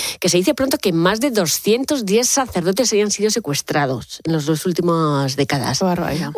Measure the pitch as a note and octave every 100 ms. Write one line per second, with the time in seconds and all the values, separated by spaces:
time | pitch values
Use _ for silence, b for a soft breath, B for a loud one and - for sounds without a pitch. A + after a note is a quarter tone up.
0 | B B F3+ F3 F#3+ C4+ C4 D4+ G3 E3
1 | F3+ A3 C#4+ G#3+ D#3+ - G3 A#3 C4+ C#4+
2 | G3 A3 B3 C#4 B3 F#3 E3+ G3 A#3+ G#3
3 | G#3 - G#3+ A3+ C#3+ C#3+ - D3+ C#3 C3
4 | - - D#3+ D#3+ D3 D3+ F#3 E3+ E3+ E3
5 | D#3 C#3 C3+ C#3 C#3 C#3+ A#2+ - F#3 F3
6 | - D#3 C#3+